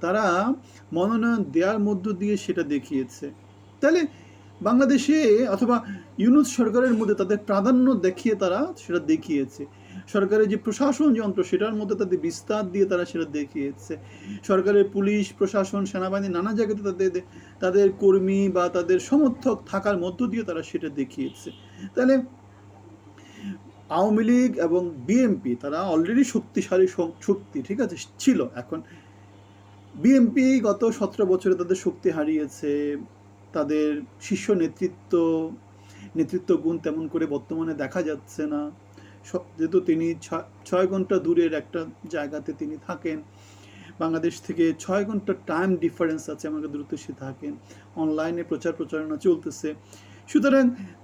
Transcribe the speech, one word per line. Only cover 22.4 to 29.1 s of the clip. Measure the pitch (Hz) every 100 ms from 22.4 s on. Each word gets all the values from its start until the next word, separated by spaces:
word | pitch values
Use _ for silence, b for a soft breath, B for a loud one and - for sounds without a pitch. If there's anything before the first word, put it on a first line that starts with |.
| - - - - - - - - B B 202 185 - - -
আওয়ামী | 156 202 214
লীগ | 226 247 254 139
এবং | 165 175 175 151 123
বিএনপি, | 233 254 156 131
তারা | 120 143 156 190
already | 160 170 233
শক্তিশালী | 262 - - - 185 185 185
শ-, | - 165 -
শক্তি, | - 196 - 147
ঠিক | 120 208
আছে, | 220 170 - -
ছিল। | - 214 131
এখন | 120 - 160 - B B